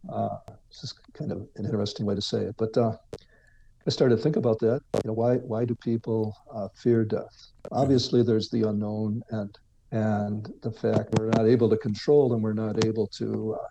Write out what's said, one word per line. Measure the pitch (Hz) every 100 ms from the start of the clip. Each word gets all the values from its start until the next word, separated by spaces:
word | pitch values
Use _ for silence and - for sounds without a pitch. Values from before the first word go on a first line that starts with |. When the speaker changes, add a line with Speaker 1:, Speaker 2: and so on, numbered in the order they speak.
| -
Speaker 1:
Uh, | 110 101 104 - - _
this | -
is | 131 - -
kind | - 151
of | - 104 -
an |
interesting | 104 107 104 -
way | 104 101
to |
say | - 110
it, | 98 117
but, | 110 123
uh, | 113 - _ - _ _ _ _ - _ -
I |
started | - 131 113
to |
think | 151 160
about | 123 110
that. | 113 131 _
You | 113 110
know, |
why, | 110 117 123
why | 127 110
do | 120 117
people, | - 117 - 113 107 104 -
uh, | 120 98
fear | - 123 117
death? | 107 -
Speaker 2:
Mm-hmm. | - - - _ - 117
Speaker 1:
Obviously, | 139 131 - 123
there's | 120 110 101
the | 117 107
unknown | 104 104 107 110 113 -
and, | 110 101 - _ _ _
and | 110 110 107 104 104 104 -
the | 117
fact | - 113 107 110 113
we're | 110
not | 113 110
able | 123 113
to | 110
control | 117 101 - 147 131
and | 117
we're | 110
not | 107 110 104
able | 110 110 101
to | - 107 107 110 107 -